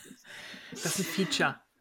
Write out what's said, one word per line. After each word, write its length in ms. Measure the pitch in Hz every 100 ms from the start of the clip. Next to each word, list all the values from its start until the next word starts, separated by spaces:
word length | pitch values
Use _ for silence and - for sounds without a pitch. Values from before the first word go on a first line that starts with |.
| - - - - - - -
Das 140 | - 165
ist 120 | 196
ein 40 |
Feature. 560 | 185 - 185 - 151 - _ _